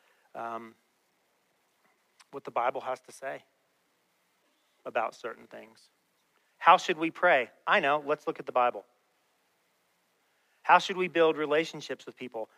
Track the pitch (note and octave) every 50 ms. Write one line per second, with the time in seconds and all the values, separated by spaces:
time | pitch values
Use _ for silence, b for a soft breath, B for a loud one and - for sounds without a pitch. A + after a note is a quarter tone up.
0 | _ _ _ _ _ _ - - A#2 A#2 A#2 A2+ A#2 A2+ A2+ _ _ _ _ _
1 | _ _ _ _ _ _ _ _ _ _ _ _ _ _ _ _ _ _ _ _
2 | _ _ _ _ - _ - C#3 - - - B2+ A#2 B2 D3 E3+ - C3 B2+ B2
3 | - - - - C3+ C3+ D3 C3 - _ _ _ _ _ _ _ _ _ _ _
4 | _ _ _ _ _ _ _ _ _ _ _ _ _ _ _ _ _ C3 A#2 B2
5 | A2 A2+ - - - A#2 A#2 - A#2+ - - A2+ A2 A2 A2+ - - _ _ _
6 | _ _ _ _ _ _ _ _ _ _ _ _ - E3 F3 F3+ - - F#3 D#3
7 | E3 E3 D#3+ - - F3+ E3 C3+ A#2+ - - _ _ - F3 G#3 D#3+ C#3 C#3+ D3+
8 | D3 C#3 D3+ D3 - E3 D3+ - - - - B2+ B2 B2 - G#2 - _ _ _
9 | _ _ _ _ _ _ _ _ _ _ _ _ _ _ _ _ _ _ _ _
10 | _ _ _ _ _ _ _ _ _ _ _ _ - - E3 F3+ - - G3+ F3+
11 | F#3 F3+ - E3 E3 D#3+ D#3 C#3+ D3+ C#3+ D3 D#3 E3 D#3+ - D#3 C#3+ - C3+ -
12 | - - - - B2+ B2 - A2+ A2 - _